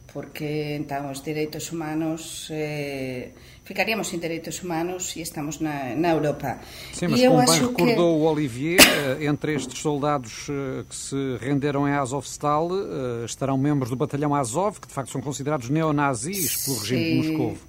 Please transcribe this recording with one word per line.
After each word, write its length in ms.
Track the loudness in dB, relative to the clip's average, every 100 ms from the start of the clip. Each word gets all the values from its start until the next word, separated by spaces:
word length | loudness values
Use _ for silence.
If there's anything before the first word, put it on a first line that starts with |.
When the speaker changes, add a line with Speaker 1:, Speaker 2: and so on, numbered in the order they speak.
| -14
Speaker 1:
Porque, 640 | -12 -10 -8 -4 -4 -2 -4
entón, 380 | -4 -6 -6
os 80 | -6
dereitos 480 | -4 -2 -4 -6 -8
humanos, 800 | -6 -4 -2 -2 -4 -8 -12 -8
eh, 800 | -6 -4 -4 -4 -4 -6 -6 -10 -14 -20 -20
ficaríamos 480 | -6 -2 0 0 -2
sin 80 | -4
dereitos 480 | -4 -4 -6 -8 -4
humanos 480 | -2 -2 -4 -6
e 80 | -6
estamos 400 | -8 -6 -6 -4
na, 320 | -4 -4 -2
na 160 | 0 2
Europa. 480 | 4 2 0 -4 -6 -10 -16 -12 -4
Speaker 2:
Sim, 160 | 2
mas 80 | 6
Speaker 1:
E 80 | 8
eu 80 | 8
Speaker 2:
como 80 | 8
bem 80 |
Speaker 1:
acho 160 | 6 4
que 140 | 4 4
Speaker 2:
recordou 320 | 6 6 6
o 80 | 4
Olivier, 560 | 4 0 -2 4 8
eh, 480 | 8 6 0 0 0
entre 240 | 0 0
estes 240 | -2 -4 -4
soldados, 720 | -2 0 0 0 -4 -10 -8
eh, 320 | -6 -6 -6 -8
que 60 | -12
se 420 | -6 -4 -4 -4
renderam 500 | 0 0 2 2 2
em 60 |
Azovstal, 800 | 2 0 -4 -6 -4 0 2 0
eh, 520 | -2 -4 -4 -4 -4 -6
estarão 300 | -4 0 2
membros 360 | 2 2 0
do 40 | -2
batalhão 380 | -2 -2 0
Azov, 480 | 0 0 0 -2 -4
que 60 | -10
de 60 | -8
facto 160 | -6
são 100 | -6
considerados 480 | -6 -6 -2 -2 0
neonazis 960 | 2 2 2 2 0 -4 -2 -2 -2 -2
pelo 140 | -4
regime 240 | 0 0
de 60 | 2
Speaker 1:
Sim. 260 | 2 2 0
Speaker 2:
Moscovo. 240 | -2 -4